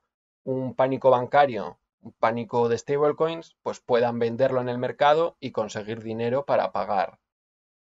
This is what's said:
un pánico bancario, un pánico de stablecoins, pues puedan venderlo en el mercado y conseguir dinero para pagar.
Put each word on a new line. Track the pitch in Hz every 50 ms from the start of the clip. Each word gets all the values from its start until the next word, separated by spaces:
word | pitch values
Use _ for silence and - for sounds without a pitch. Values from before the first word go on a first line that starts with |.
| _ _ _ _ _ _ _ _ -
un | 135 131 131 131 127 -
pánico | - 135 131 135 120 - 135
bancario, | 127 123 123 117 - 143 147 135 117 101 87 78 - _ _ _ _ _
un | - 117 -
pánico | _ - 113 117 120 117 104 - 120 120 117
de | 117 113
stablecoins, | - - 143 143 151 147 147 - 160 165 165 165 - - _ _
pues | - 113 104 -
puedan | _ - 123 117 120 120 117 117
venderlo | 120 117 117 117 131 131 131 127
en | 123 123
el | 120 123
mercado | 123 127 123 - 143 143 151 160 165 - - _
y | - 123
conseguir | - - 110 101 - 110 101 104 117 113
dinero | 107 113 110 113 117 117 123 139 -
para | - 131 107 98 95
pagar. | - 101 95 101 104 95 90 - - _ _ _ _ _ _ _ _ _ _ _ _ _ _ _